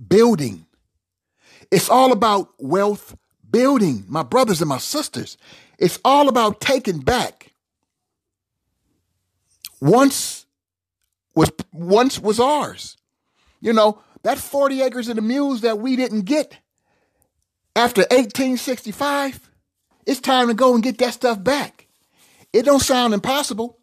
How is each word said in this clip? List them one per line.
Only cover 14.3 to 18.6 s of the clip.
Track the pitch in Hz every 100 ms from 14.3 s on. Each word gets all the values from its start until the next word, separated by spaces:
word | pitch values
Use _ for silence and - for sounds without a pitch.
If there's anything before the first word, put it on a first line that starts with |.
| 269
forty | - 277 277 269
acres | 262 247 233
and | 220
the |
mules | 214 262 285 247
that | 226 214
we | 247
didn't | 254 254 214
get | 185 302 - - _ _ _ _ _ _ _ _ _ _ _ -
after | 233 226 185
eighteen | 254 226 - 262
sixty-five, | 247